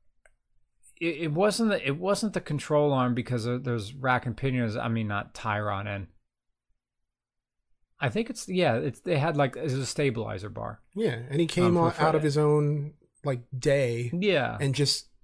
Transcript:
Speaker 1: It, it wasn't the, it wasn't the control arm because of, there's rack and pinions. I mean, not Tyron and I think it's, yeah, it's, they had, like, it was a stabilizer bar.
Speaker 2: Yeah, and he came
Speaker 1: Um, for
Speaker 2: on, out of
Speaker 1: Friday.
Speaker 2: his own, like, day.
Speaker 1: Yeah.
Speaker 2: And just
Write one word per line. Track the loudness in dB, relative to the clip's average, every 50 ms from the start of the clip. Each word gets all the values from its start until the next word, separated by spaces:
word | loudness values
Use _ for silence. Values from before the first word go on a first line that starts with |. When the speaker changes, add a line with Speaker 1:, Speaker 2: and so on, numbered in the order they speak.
| _ _ _ _ _ _ _ _ _ _ _ _ _ _ _ _ _ -20 -10 -6
Speaker 1:
It, | -4 -4 -4
it | -2 -4 -2
wasn't | 0 2 2 2 4 2 2 2
the, | 2 2 0 -2
it | -2 -2
wasn't | 0 0 0 0 0 -2 -2
the | -4
control | -4 -2 -4 -4 -2 2 2 4 4 4
arm | 4 4 2 2 0
because | 0 -2 -2 -4 -2 -2
of, | -2 -4 -2 -2
there's | -2 -2 -2 -4 -6 -8
rack | -4 0 2 2 2 0
and | -2 -4
pinions. | -2 -2 -2 0 0 0 0 -2
I | -2 -2 -2
mean, | -2 -2 -2 -2
not | -4 -4 -6 -8 -12
Tyron | -8 -4 -4 -2 -2 -2 -2 -4 -4 -4 -6
and | -6 -8 -8 -12 _ _ _ _ _ _ _ _ _ _ _ _ _ _ _ _ _ _ _ _ _ _ _ _ _ _ _ _ _ _ _ _ _ _ _ _ _ _
I | -4 -2
think | 0 -2 -2 -4
it's, | -6 -10 -8 -4
yeah, | 0 2 2 2 2
it's, | 2 0 -4 -6 -6
they | -4 -2 0 2
had, | 2 2 2 2
like, | 0 0 0
it | -4 -4
was | -2 -2
a | -2 -4
stabilizer | -4 -2 0 0 0 0 -2 -4 -6 -6 -8 -10 -10
bar. | -10 -8 -8 -8 -8 -12 _ _ _
Speaker 2:
Yeah, | -4 -2 -2 -2 -4 -6 -4
and | -2 0
he | 0 0
came | 2 4 4
Speaker 1:
Um, | 4 6
for | 4
Speaker 2:
on, | 4 2
out |
of | 2
Speaker 1:
Friday. | 2 2 2 4 4 2
Speaker 2:
his | 2 2 4
own, | 4 4 4 4 4 2 0 -2 -4 -8 -12 _ _ _ _ _ -4
like, | -4 -4 -4 -6 -10 -10 -2
day. | 2 2 4 4 2 0 0 -2 -2 -4 -2
Speaker 1:
Yeah. | 0 2 2 2 2 2 0 -2 -2
Speaker 2:
And | -2 0 0
just | 2 2 0 0 -2 -6 -12 _ _